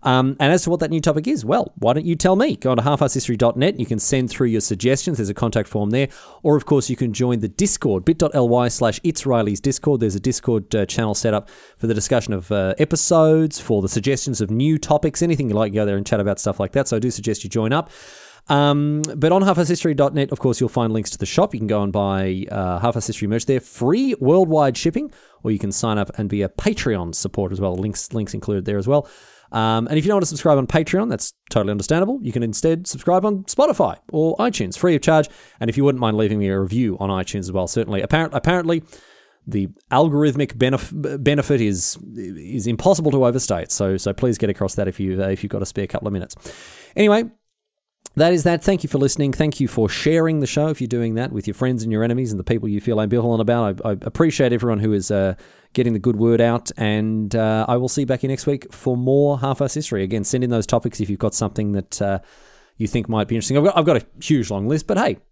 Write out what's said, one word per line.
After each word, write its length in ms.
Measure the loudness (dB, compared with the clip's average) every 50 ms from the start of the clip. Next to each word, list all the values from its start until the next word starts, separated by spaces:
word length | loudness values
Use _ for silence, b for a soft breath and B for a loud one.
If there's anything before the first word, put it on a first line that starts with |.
| 2
Um, 320 | 2 2 4 2 2 0 2
and 120 | 2 2
as 120 | 2 2 2
to 60 | 0
what 120 | -2 -2
that 100 | -2 -2
new 100 | -2 0
topic 240 | 0 0 0 0 0
is, 180 | -2 -4 -2 0
well, 280 | 0 0 0 0 -2 _ -2
why 160 | 0 2 2
don't 120 | 2 0
you 120 | -2 -2 0
tell 180 | 2 2 4
me? 220 | 4 2 0 0 -2
Go 140 | 0 0
on 60 | 2 2
to 60 | 2
half 180 | 2 2 2
ass 120 | 0 0 0
history 240 | -2 -2 -2 -2 2
dot 200 | 2 2 2 2
net. 220 | 0 0 0 -2
You 80 | -4 -4
can 100 | -4 -4
send 320 | -2 0 0 0 0 -2
through 200 | -2 -2 0 0
your 120 | 0 0
suggestions. 560 | 0 -2 -4 0 0 0 0 0 -2 -4 -4 -2
There's 120 | -4 -4
a 40 | -4
contact 360 | -2 -4 -2 0 -2 -4 -2
form 200 | -4 -4 -2 0
there. 200 | 0 0 -2 -2 B B B B B B B
Or, 140 | 2 2 2
of 80 | 2
course, 260 | 2 2 2 2 0
you 60 | -4 -2
can 140 | -2 -4
join 280 | -2 -2 0 0 0 0
the 80 | -2 -4
Discord, 580 | -2 -2 0 0 0 0 0 0 0 2 2
bit 140 | 0 2 2
dot 160 | 2 0 2
L 140 | 2 2 4
Y 180 | 4 2 2 0
slash 320 | 0 0 0 0 -2 0 _
it's 220 | -4 -4 -2 -2
Riley's 360 | 0 0 2 2 0 -2 -2
Discord. 400 | -2 -2 -2 0 0 0 2 2
There's 140 | 2 0 -2
a 40 | 0
Discord, 560 | -2 -2 -2 -2 0 0 0 0 -2 -2 0
uh, 100 | 0 0
channel 300 | 0 -2 -2 -2 -2 -2
set 180 | -2 0 0 0
up 160 | 0 -2 B B B B B B B
for 100 | -2 -2
the 60 | 0
discussion 380 | 0 0 0 0 0 0 0 -6
of, 180 | -6 -4 -4
uh, 240 | -2 0 0 0 0 0
episodes, 380 | 0 0 0 -2 0 2 4 4 6 6 4 4 2 0 -2 -8
for 200 | -4 0 0 0
the 60 | 0 0
suggestions 540 | -2 -2 0 0 -2 -2 -2 -6 -4 -4
of 100 | -2 -2
new 260 | 0 0 2 2 0 0
topics, 440 | 0 0 0 2 2 0 0 0
anything 260 | 0 0 0 0 0 0
you 80 | 0
like, 160 | 0 0 0
go 140 | 0 0 0
there 100 | 0 0
and 100 | -2 -2
chat 140 | 0 0 0
about 180 | 2 0 -2 -2
stuff 220 | -2 -4 -2 -2
like 140 | -4 -2 0
that. 120 | -2 0
So 120 | 0 0 -2
I 20 |
do 100 | -2 -2
suggest 360 | -4 -4 -4 -4 -4 -4 -6
you 40 | -4
join 220 | -2 -2 0 0
up. 180 | 0 -2 -2 B B B B B B B B B B B B _
Um, 540 | 2 4 4 4 4 2 2 0 0 -2 -4 -4 -4
but 160 | 0 2 4
on 100 | 4 4
half 160 | 4 4 2 2
ass 120 | 2 0
history 240 | 0 0 0 -2 2
dot 200 | 2 2 2 2
net, 200 | 0 -2 -2 -4
of 60 | -2
course, 200 | 0 0 0 2
you'll 80 | -2 -2
find 240 | 0 0 0 0
links 200 | 0 -2 -4 -4
to 60 | -6 -6
the 80 | -6
shop. 280 | -2 2 2 0 0 0
You 80 | -4
can 60 | -2 -2
go 140 | 0 0
and 120 | 0 0 0
buy, 500 | 0 0 0 0 0 0 -2 -2 -4 -6 -6
uh, 260 | -6 -4 -2 -2 -2 0
Half 180 | -2 -2 -2 -2
Ass 100 | -4 -6
History 220 | -6 -4 -4 -2
merch 160 | -2 -2 0
there. 160 | 0 -2 -2
Free 540 | -2 -6 -8 -2 0 2 2 2 2 0 -2 0
worldwide 560 | 2 4 4 4 4 4 4 2 2 2 2
shipping, 380 | 0 -2 -2 -2 -2 -6 -6 b b b b b b b
or 80 | -4
you 80 | -4 -2
can 120 | -2 -4
sign 260 | -4 -4 -2 -2 0 -2
up 220 | -2 -4 -4 -6
and 80 | -4 -2
be 140 | -2 -2
a 80 | -2 -2
Patreon 680 | _ -2 -2 -2 -2 0 -2 -2 -2 -2 -2 -6 -6
supporter 380 | -6 -8 -6 -4 -2 -4 -2 -2
as 80 | -2
well. 160 | -2 -2 -2 -2
Links, 340 | -4 -4 -4 -6 -8 -6
links 220 | -4 -4 -4 -4 -6
included 320 | -8 -4 -2 -4 -2 -2
there 120 | -2 -2 -2
as 100 | 0 2
well. 200 | 2 0 0 B B B B B B B B B -4
Um, 340 | -2 0 2 2 0 0 0
and 100 | 0 0
if 60 | 2
you 60 | 2
don't 80 | 2 2
want 60 | 0
to 60 | 0
subscribe 280 | -4 -2 2 4 4 4
on 100 | 2 2
Patreon, 420 | 2 0 0 2 0 0 0 0
that's 220 | -4 -4 -6 -10 -12 _ _ _
totally 220 | -2 0 0 0
understandable. 480 | -2 -2 0 0 2 2 2 0 -2 -4
You 120 | -6 -4 -2
can 100 | -2 -2
instead 420 | -2 -4 0 0 0 0 0 -2
subscribe 380 | -8 -10 -4 0 2 2 2 2
on 220 | 0 -2 -2 -6
Spotify 520 | -8 0 2 2 2 4 2 0 0 0 -6 _ _
or 240 | -2 0 0 0 0 0
iTunes, 400 | -2 -2 -2 -2 -6 -6 -4 0
free 180 | 2 2 2
of 60 | 4
charge. 280 | 4 4 4 4 4 2 B B B B B B
And 80 | -4 -2
if 80 | 0 2
you 80 | 2
wouldn't 160 | 2 2 2
mind 160 | 0 0 2 2
leaving 220 | 2 2 2 0
me 100 | 0 0
a 100 | 0 0
review 380 | 0 0 0 0 0 0 -2 -2
on 100 | -2 -2
iTunes 320 | -2 -2 -4 -4 -6 -6
as 120 | -6 -4 -2
well, 140 | -2 -2 -2
certainly. 340 | -2 -2 -2 -2 -2 -4
Appar-, 300 | -2 0 0 0 0 0 -2
apparently, 500 | -4 0 0 0 0 0 0 -2 -2 -2 b b b b b b b b b b b b -6
the 200 | -4 -4 -4 -4 -6 _ _ _
algorithmic 600 | 2 4 4 4 4 2 2 2 2 0 -2 -2 0
benef-, 720 | 0 2 2 2 0 -2 -6 -8 -6 -6 -6 -6 0 0
benefit 380 | 2 2 2 2 2 2 2
is, 380 | 2 2 0 0 -2 -6 -6 -8 -14 -18 -14
is 500 | -12 -12 -12 -12 -14 -14 -8 -8 -6 -4
impossible 460 | -2 -4 0 2 2 2 4 2 2
to 160 | 2 4 4 4
overstate. 440 | 2 0 -2 -2 -2 -4 -2 -6
So, 240 | -4 -2 0 0 0
so 160 | 0 -2 -4
please 280 | -2 0 0 0 0 0
get 100 | 0 -2
across 240 | -2 -2 -2 -4 -2
that 140 | -2 -2 -2
if 120 | -2 -4
you, 220 | -4 -2 -2 -2
uh, 60 | 0 -2
if 160 | -2 -2 -4
you've 80 | -6
got 100 | -4 -4
a 60 | -6 -4
spare 180 | -4 -6 -6
couple 220 | -4 -6 -6 -4 -2
of 60 | -4
minutes. 220 | -4 -6 -8 -14 B B B B B B B B B B B B
Anyway, 300 | 2 4 6 6 4 2 -2 -8 _ _ _ _ _ _ _ _ _ _ _ _ _ _ -8 _
that 180 | 4 4 4 4
is 80 | 4
that. 220 | 4 2 2 2 2
Thank 180 | 0 0 0
you 80 | -2 -2
for 80 | 0 2
listening. 360 | 2 2 2 2 0 -2 2
Thank 260 | 0 0 0 2 0
you 80 | -2 -2
for 200 | 2 2 0 0
sharing 520 | 0 0 0 2 2 4 2 2 2 0
the 80 | -2 0
show 220 | 0 0 0 0
if 120 | 0 -2
you're 60 | -4 -4
doing 260 | -2 -2 -2 -2 -2
that 180 | -2 -4 -4
with 140 | -4 -6 -6
your 80 | -6 -4
friends 300 | -2 -2 0 0 -2 -2
and 80 | -2
your 120 | 0 0 0
enemies 280 | 0 0 -2 -2 -4
and 80 | -4 -6
the 40 | -2
people 240 | -2 -2 -2 0 -2
you 140 | -4 -2
feel 160 | -2 0 0 0
ambivalent 420 | 0 2 2 2 2 2 2 2
about. 460 | 2 2 2 2 0 -2 -2 -2 -2
I, 60 | -4
I 0 | -4 -4
appreciate 500 | -6 -10 0 2 2 2 4 2 2 2
everyone 280 | 2 2 0 0 0 0
who 140 | 0 2 0
is, 180 | 0 0 0
uh, 240 | 0 2 2 0 -2 b b b b b b b _
getting 200 | 0 0 2 0
the 60 | 0
good 160 | 0 0 2
word 260 | 2 4 4 4 4
out, 300 | 4 4 2 0 -4 -6 -6
and, 600 | -4 -2 0 0 0 0 -2 -2 -2 -4 -2 -2
uh, 300 | 0 0 2 2 0 0 0
I 100 | 0 0
will 120 | 0 -2
see 120 | -2 -2
you 60 | 0 0
back 140 | -2 -2
here 80 | -2 -4
next 180 | -4 -2 -2 -2
week 260 | -2 -4 -6 -14 -20
for 240 | -6 -4 -2 -2 0
more 400 | 2 2 4 4 4 4 2 0
Half-Ass 380 | 0 -2 0 0 -2 -2 -2
History. 280 | -4 -6 -4 -2 -2 -2
Again, 200 | 0 -2 -2 -2
send 200 | -2 -2 0 0
in 60 | 0
those 160 | 0 0 0
topics 340 | 2 0 0 0 -2 -4 -4
if 80 | -4 -4
you've 100 | -4 -2
got 160 | -2 -2 -2
something 380 | -2 -4 -4 -2 -4 -4 -2 -2
that, 280 | -4 -4 _ -6 -4
uh, 180 | -2 -2 -2 -4 b b b b b b b b b b b b
you 100 | -6 -2
think 220 | -2 -4 -2 0
might 180 | 0 -2 0 0
be 80 | -2
interesting. 220 | -2 -2 0 2 4
I've 60 | 4
got, 120 | 4 4 4
I've 80 | 4
got 120 | 4 2 2
a 80 | 0 -4 -20 -16
huge 300 | -2 0 2 2 2 0
long 180 | -2 -4 -2 -2
list, 200 | -2 -4 -2 -2
but 100 | 0 0
hey 220 | 0 0 -2 -6 _ _